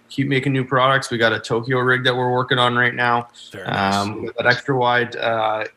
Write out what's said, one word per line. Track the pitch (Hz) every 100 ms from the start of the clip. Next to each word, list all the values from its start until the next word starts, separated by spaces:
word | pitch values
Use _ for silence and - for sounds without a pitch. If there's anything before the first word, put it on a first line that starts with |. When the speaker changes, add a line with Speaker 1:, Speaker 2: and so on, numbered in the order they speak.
| -
Speaker 1:
keep | - 139
making | 139 139
new | 131
products. | 127 135 131 135 131
We | 120
got | 113
a | 107
Tokyo | - 113 117 127
rig | 123 127 127
that | 123
we're | 123
working | 123 123 127
on | 123 120
right | 123 123
now. | 123 120 117 - -
Speaker 2:
Very | - -
nice. | 101 98 101
Speaker 1:
Um, | 101 107
we | 117
got | -
that | 120
extra | 117 - 131
wide, | 120 123 117 -
uh, | 117 113 110 110 107